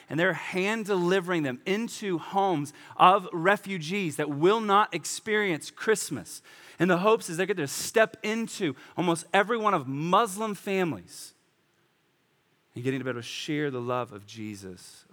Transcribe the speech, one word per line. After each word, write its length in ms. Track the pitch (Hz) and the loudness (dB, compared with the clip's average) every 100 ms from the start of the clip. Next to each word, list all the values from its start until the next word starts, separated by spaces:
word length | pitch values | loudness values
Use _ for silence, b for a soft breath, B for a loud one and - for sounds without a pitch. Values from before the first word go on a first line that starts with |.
| B | B
and 100 | 147 | 0
they're 140 | 185 | 2
hand 520 | 156 - 185 190 226 202 | 0 -4 -2 0 -2 0
delivering 580 | 196 175 190 175 175 | 0 2 2 2 -2
them 180 | 143 123 - | -2 -4 -2
into 520 | 202 233 - 208 165 | -2 -2 -6 -4 -4
homes 560 | - 196 196 160 143 B B - | -2 0 2 0 -2 B B 6
of 320 | 180 196 180 | 8 8 2
refugees 840 | 175 175 202 196 190 151 202 180 139 | 0 2 2 -2 -8 -4 -2 -2 -2
that 160 | 151 | -4
will 280 | 143 170 226 | 2 4 4
not 340 | 214 196 214 165 | 4 4 4 -2
experience 760 | - - - 214 202 151 - | -8 -10 -2 -2 0 -4 -8
Christmas. 720 | - - 214 - 135 170 - B B B B | -6 0 0 0 -8 -10 -16 B B B B
And 100 | 175 | 2
the 80 | 175 | 4
hopes 320 | 202 226 - | 4 2 0
is 80 | 165 | -4
they're 80 | 190 | -2
gonna 220 | 190 139 | -2 -4
step 500 | - - 226 220 - | -4 0 2 2 0
into 520 | 214 226 226 - 180 127 B - | -4 -4 -4 -4 -4 -4 B -2
almost 280 | 175 165 - | 0 0 2
every 260 | 190 202 233 | 2 4 2
one 180 | 214 185 | 2 0
of 120 | 131 | -2
Muslim 680 | 139 165 190 233 185 220 202 | -4 2 4 4 -2 -6 -6
families 800 | 208 190 180 107 87 - - _ _ _ _ _ _ _ _ _ _ _ _ _ _ | -4 0 0 -4 -10 -18 -18 _ _ _ _ _ _ _ _ _ _ _ _ _ _
and 100 | 127 | -4
getting 160 | 123 135 | -2 -2
to 40 | |
be 80 | 127 | -4
able 80 | 120 | -6
to 80 | 117 | -8
share 420 | - - 147 147 | -10 -6 -4 -2
the 120 | 127 | -4
love 300 | 120 123 117 | -4 -4 -4
of 140 | 104 101 | -12 -16
Jesus 800 | 110 107 101 95 90 - - _ | -12 -10 -10 -14 -16 -20 -20 _